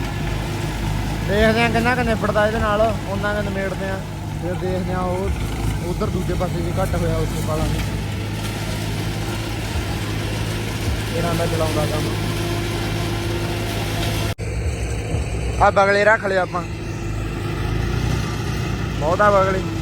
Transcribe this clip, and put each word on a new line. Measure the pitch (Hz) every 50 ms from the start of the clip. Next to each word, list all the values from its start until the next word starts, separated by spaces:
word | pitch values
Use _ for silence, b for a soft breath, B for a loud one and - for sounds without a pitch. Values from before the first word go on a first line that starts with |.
| - - - - - - - - - - - - - - - - - - - - - - - - -
ਦੇਖਦੇ | - 196 208 220 220 220 226 240
ਆ | 233
ਕਿੰਨਾ | 226 233 226 240 254
ਕੁ | 254 -
ਨਿਬੜਦਾ | 226 220 202 190 202 202 214 208
ਇਹਦੇ | 214 220 233
ਨਾਲ, | 226 214 208 214 220 226 208 196 - -
ਓਨਾ | 196 202 202 208 208
ਕੁ | 208
ਨਿਬੇੜਦੇ | 202 202 196 196 196 190 180 180 190 190
ਆ। | 196 190 190 - - - - - - -
ਫਿਰ | - 170 180
ਦੇਖਦੇ | 160 180 185 185 180 185 180 180
ਆ | 185
ਉਹ | 185 180 180 175 196 190 185 - - - - - - - - - - 170
ਉਧਰ | 180 175 214 208
ਦੂਜੇ | - 185 175 151 180
ਪਾਸੇ | 165 180 175 - 170
ਜੇ | 170 165 - 185
ਘੱਟ | 190 185 160
ਹੋਇਆ | 175 170 165 160
ਉੱਥੇ | 160 156 151 147 151 147
ਪਾ | 151 151
ਲਾਂਗੇ। | 156 156 151 151 156 160 - - - - - - - - - - - - - - - - - - - - - - - - - - - - 339 339 - - - - - - - - - - - - - - - - - - - - - - - - - - - - - - - - - - - -
ਇਹਨਾਂ | 160 160 170 170
ਦਾ | 160 147
ਚਲਾਉਂਦਾ | 151 165 165 160 156 156 151 151
ਕੰਮ। | 151 151 151 - - - - - - - - 330 339 339 339 339 - - - - - - - - - - - - - - - - - - - - - - - - - - - - - - - - - - - - - - - - - - - - - - - - - - - - - - - - - - -
ਆ | 180 202
ਬਗਲੇ | 196 202 196 196 202 202 208
ਰੱਖ | 208 220 226 196
ਲਏ | 196 190
ਆਪਾਂ। | 185 180 160 165 175 165 160 165 160 - - - - - - - - - - - - - - - - - - - - - - - - - - - - - - - - - - - - - - - - - - - -
ਬਹੁਤਾ | 143 151 180 185 208 208
ਬਗਲੇ | 202 190 190 190 190 185 175 165 160 -